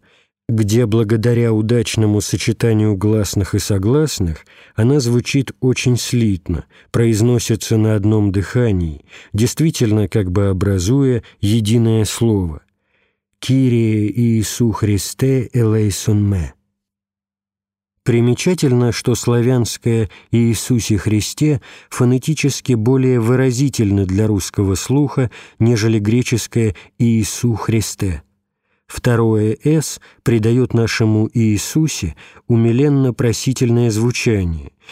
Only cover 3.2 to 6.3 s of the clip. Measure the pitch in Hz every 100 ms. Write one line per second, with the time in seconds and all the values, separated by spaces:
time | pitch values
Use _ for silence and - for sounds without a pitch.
3.2 | 98 104 90 104 - 98 101 147 156 -
4.2 | 87 78 - - - - 113 147 120 120
5.2 | - 139 127 - 127 120 123 123 - 123
6.2 | 110